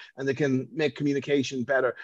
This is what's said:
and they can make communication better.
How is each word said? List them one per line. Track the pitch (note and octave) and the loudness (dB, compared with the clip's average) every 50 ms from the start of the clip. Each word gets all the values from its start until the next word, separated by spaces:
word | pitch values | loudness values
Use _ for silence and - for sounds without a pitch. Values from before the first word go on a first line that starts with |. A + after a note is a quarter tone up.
| - - - | -10 -16 -12
and | - C3+ | -6 -2
they | C3+ | -2
can | C3+ C3 D3+ C#3 C3 C3 C3 - | 0 0 2 2 2 0 -2 -4
make | - D#3 D#3 C#3+ - | -4 -2 -2 -2 -2
communication | - D3 C#3+ C#3 C3+ A#2+ D3 C#3+ C#3+ B2+ - C#3 C3 A#2 | 0 0 0 0 0 0 0 2 2 2 0 -2 -4 -2
better. | - C#3 C3 C3 B2 - - | 0 2 2 2 2 0 -4